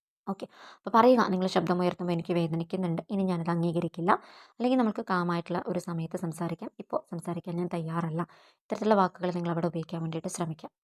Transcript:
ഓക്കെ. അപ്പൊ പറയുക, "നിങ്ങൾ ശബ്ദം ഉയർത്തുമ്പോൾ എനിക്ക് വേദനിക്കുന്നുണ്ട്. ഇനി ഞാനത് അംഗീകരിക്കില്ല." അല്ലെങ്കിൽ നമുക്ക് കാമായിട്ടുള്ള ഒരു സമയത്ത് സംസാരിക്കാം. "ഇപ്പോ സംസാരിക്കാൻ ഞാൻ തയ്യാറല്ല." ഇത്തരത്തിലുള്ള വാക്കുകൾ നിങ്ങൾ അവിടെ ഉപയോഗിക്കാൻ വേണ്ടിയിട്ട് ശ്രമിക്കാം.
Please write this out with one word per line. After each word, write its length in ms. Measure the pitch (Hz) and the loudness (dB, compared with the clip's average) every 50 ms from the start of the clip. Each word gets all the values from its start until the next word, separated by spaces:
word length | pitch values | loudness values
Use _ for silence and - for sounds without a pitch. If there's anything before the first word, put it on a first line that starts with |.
| _ _ _ _ - - | _ _ _ _ -8 -8
ഓക്കെ. 180 | 190 - - - - - - - - | -8 -8 -8 -16 -14 -20 -20 -20 -20
അപ്പൊ 240 | _ - 202 214 226 | _ -10 2 4 8
പറയുക, 260 | 226 254 254 233 208 196 | 8 8 8 6 6 2
"നിങ്ങൾ 180 | 185 185 185 | 2 0 0
ശബ്ദം 340 | 185 - 185 170 160 180 180 | 0 0 0 2 2 2 2
ഉയർത്തുമ്പോൾ 320 | 180 175 170 - 175 175 170 | 2 0 0 -2 -2 -2 -2
എനിക്ക് 200 | 165 165 - 175 | -2 0 0 0
വേദനിക്കുന്നുണ്ട്. 680 | 175 170 160 160 165 165 165 - 185 185 170 165 170 - - | 0 0 0 0 -4 -4 -4 -4 -4 -2 -2 -2 -4 -4 -4
ഇനി 120 | 214 196 190 | -2 -2 0
ഞാനത് 280 | 185 175 165 165 175 | 0 0 -2 0 0
അംഗീകരിക്കില്ല." 640 | 170 170 170 175 160 170 170 165 - 175 165 190 370 381 - - - - - - | 0 0 0 0 0 0 -2 -2 -4 -2 2 2 2 2 2 -14 -20 -20 -20 -20
അല്ലെങ്കിൽ 260 | _ - 233 247 262 | _ -2 0 2 4
നമുക്ക് 280 | 254 233 214 208 - 233 - | 4 2 2 0 -2 -4 -2
കാമായിട്ടുള്ള 520 | 190 180 175 175 175 170 170 - 175 180 - | 0 0 0 0 0 -2 -2 -2 -4 -4 -2
ഒരു 120 | 180 180 175 | -2 -4 -4
സമയത്ത് 380 | - 175 170 165 160 165 - | -4 -4 -6 -6 -6 -4 -6
സംസാരിക്കാം. 540 | 175 180 165 156 - 170 165 165 - 214 - _ - | -4 -4 -4 -4 -4 -4 -4 -4 -6 -10 -16 _ -14
"ഇപ്പോ 280 | - - - - - - | -10 -4 -4 -4 -4 -4
സംസാരിക്കാൻ 460 | 180 165 - 175 170 170 - 185 170 | -10 -8 -6 -6 -8 -8 -8 -6 -6
ഞാൻ 120 | 170 180 175 180 | -4 -4 -4 -4
തയ്യാറല്ല." 480 | 170 160 160 165 170 170 160 156 170 170 - - | -6 -6 -4 -4 -2 -2 -2 -2 -4 -4 -6 -8
ഇത്തരത്തിലുള്ള 640 | - - - _ _ _ - - - 208 214 220 | -20 -20 -20 _ _ _ -10 -6 -2 2 4 6
വാക്കുകൾ 380 | 196 185 175 - - 175 180 175 | 6 6 2 2 -2 -4 -2 -2
നിങ്ങൾ 180 | 175 170 170 | 0 -2 0
അവിടെ 160 | 165 165 170 | 0 0 0
ഉപയോഗിക്കാൻ 360 | 170 160 165 160 - 180 165 165 | 0 -2 -2 -6 -6 -6 -6 -6
വേണ്ടിയിട്ട് 260 | 165 160 165 - 185 | -4 -6 -6 -6 -8
ശ്രമിക്കാം. 420 | - - 170 160 160 - - - _ _ | -6 -4 -6 -6 -6 -10 -12 -20 _ _